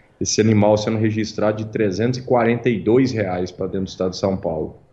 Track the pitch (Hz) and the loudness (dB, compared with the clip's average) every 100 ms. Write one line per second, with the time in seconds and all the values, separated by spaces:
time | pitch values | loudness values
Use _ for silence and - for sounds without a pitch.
0 | _ - 95 - 110 107 104 107 113 113 | _ -10 -4 2 4 4 6 4 2 0
1 | 110 107 104 - 104 110 110 107 104 92 | 0 0 -4 -2 -2 -2 -4 -2 -2 0
2 | 120 127 - 123 117 117 123 107 87 123 | -2 -2 0 2 2 2 0 0 2 4
3 | 131 110 95 90 90 - 95 95 95 - | 4 0 -2 -2 -4 -6 -6 -4 -6 -4
4 | 92 - 98 95 85 80 - - _ | -4 -2 -2 -2 -4 -4 -6 -10 _